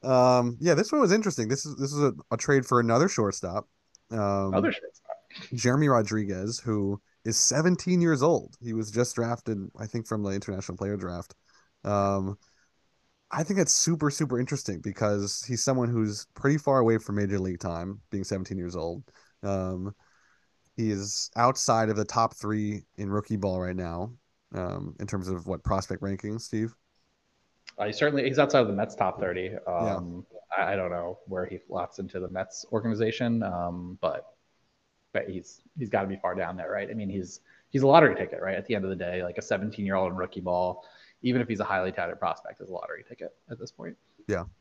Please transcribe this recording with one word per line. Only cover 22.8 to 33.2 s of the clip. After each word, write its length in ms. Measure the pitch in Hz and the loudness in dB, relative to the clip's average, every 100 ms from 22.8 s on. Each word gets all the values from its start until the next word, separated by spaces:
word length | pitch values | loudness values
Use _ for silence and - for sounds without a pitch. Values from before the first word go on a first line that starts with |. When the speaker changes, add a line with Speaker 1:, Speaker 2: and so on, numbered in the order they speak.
| - - | -10 -8
Speaker 1:
in 120 | 101 | -4
rookie 280 | 104 - 107 | -4 -2 -2
ball 240 | 98 92 | -2 -2
right 120 | 90 | -2
now, 380 | 92 87 85 101 120 _ _ _ | -4 -6 -6 -8 -12 _ _ _
um, 440 | - 90 92 95 - | -8 -6 -6 -8 -10
in 80 | 104 | -6
terms 220 | 101 92 | -6 -4
of, 180 | 92 87 | -6 -6
what, 160 | 90 | -6
prospect 380 | - 98 - 92 | 0 -2 -2 -6
rankings, 400 | 98 98 104 110 | -4 -6 -6 -8
Steve? 340 | - 110 110 - _ _ _ _ _ _ _ _ - - | -6 -4 -4 -6 _ _ _ _ _ _ _ _ -20 -6
Speaker 2:
Uh, 80 | 104 | -4
he's 120 | 110 | 0
certainly, 260 | 147 143 127 | 0 2 0
he's 140 | 135 | 4
outside 220 | 139 139 | 4 6
of 60 | 113 | 4
the 60 | |
Mets 220 | 98 113 - | 2 -2 0
top 240 | 95 - | -2 0
thirty. 320 | 95 90 92 | -4 -2 -6
Speaker 1:
Yeah. 220 | - - 90 85 85 | -8 -4 -2 0 -2
Speaker 2:
Um, 300 | 90 87 - - - 90 | -6 -12 -14 -20 -8 -2
I, 180 | 90 | -2
I 20 | 98 | -2
don't 160 | 90 | -2
know 260 | 87 87 92 - | -4 -6 -10 -8
where 180 | 92 92 | -6 -6
he 120 | 92 _ | -8 _
slots 320 | 90 87 - | -6 -6 -8
into 200 | 95 92 | -10 -8
the 100 | 90 | -8
Mets 360 | 92 98 - - | -6 -8 -10 -4
organization, 720 | 113 113 107 113 113 | -4 -2 0 0 0